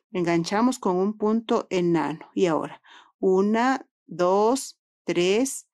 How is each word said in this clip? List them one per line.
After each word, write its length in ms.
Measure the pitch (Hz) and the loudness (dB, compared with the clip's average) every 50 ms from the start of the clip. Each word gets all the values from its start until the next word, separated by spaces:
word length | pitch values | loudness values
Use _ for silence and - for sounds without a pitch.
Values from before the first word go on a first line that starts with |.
| _ _ | _ _
enganchamos 680 | - 185 170 170 170 170 165 - 208 208 233 254 254 - | -4 -2 0 0 0 0 0 0 0 0 2 0 0 0
con 160 | - 202 180 | -2 -2 0
un 240 | 180 190 208 214 214 | 0 0 -2 -2 -2
punto 480 | 214 214 220 226 226 - 247 214 - - | -2 0 0 0 0 0 -2 -2 -2 -2
enano. 600 | 180 185 175 170 170 160 147 147 156 160 - - - | -2 0 0 2 2 0 0 -2 -6 -10 -14 -8 -4
Y 140 | 202 190 170 | 0 0 2
ahora, 340 | 156 - - - - - _ - - - - _ _ _ | 0 0 -4 -6 -10 -16 _ -20 -20 -20 -20 _ _ _
una, 680 | - 190 185 190 196 208 220 226 240 262 269 - - _ _ _ _ - | 0 2 2 2 2 2 2 2 2 0 0 -2 -6 _ _ _ _ -10
dos, 720 | - 160 180 180 190 202 214 226 269 269 - - - _ _ _ _ _ _ | -4 -2 0 2 2 2 2 2 0 0 -4 -8 -16 _ _ _ _ _ _
tres, 640 | - 170 175 175 185 196 220 269 269 - - - _ | -4 -2 0 2 2 2 0 0 -2 -4 -8 -14 _